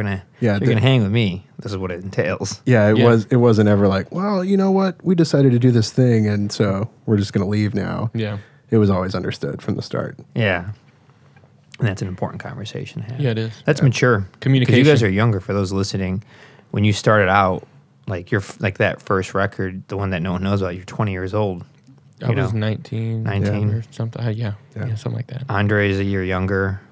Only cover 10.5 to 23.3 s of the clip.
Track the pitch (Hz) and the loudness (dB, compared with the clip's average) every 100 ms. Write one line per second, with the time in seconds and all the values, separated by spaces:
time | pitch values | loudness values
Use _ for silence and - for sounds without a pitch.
10.5 | 90 90 104 _ _ _ _ _ _ _ | -2 -4 -14 _ _ _ _ _ _ _
11.5 | _ _ - 107 95 98 90 101 - 95 | _ _ -6 -4 -4 -8 -8 -8 -10 -12
12.5 | - 110 - 98 - 107 123 139 110 113 | -12 -12 -12 -12 -12 -12 -4 -2 -2 -4
13.5 | - - 123 139 117 127 110 95 - 127 | -6 -2 2 2 2 2 2 -2 -6 0
14.5 | 135 123 110 143 143 107 95 117 101 - | 2 4 4 6 6 4 2 2 0 -2
15.5 | 101 95 95 98 101 95 95 - - - | -2 -2 -2 -2 -4 -4 -4 -8 -20 -20
16.5 | - _ 113 104 101 - 107 95 98 95 | -20 _ 0 0 2 2 4 4 4 2
17.5 | 90 - - _ _ - 92 92 107 95 | 0 -8 -20 _ _ -10 -10 -2 -4 -4
18.5 | - 101 95 101 - - 98 90 98 101 | -4 -4 0 -2 -2 -2 -2 -2 -2 -4
19.5 | - 92 95 - 101 98 92 90 90 95 | -4 -6 -8 -8 -6 -4 -2 -2 -2 -2
20.5 | 101 92 90 90 - 107 95 95 107 107 | -2 -2 -6 -12 -4 -4 -2 -4 -2 -2
21.5 | 90 - _ _ - _ _ - 104 95 | -4 -12 _ _ -20 _ _ -4 -2 0
22.5 | 110 107 107 - 113 113 113 110 | -2 -2 -4 -8 -8 -6 -4 -4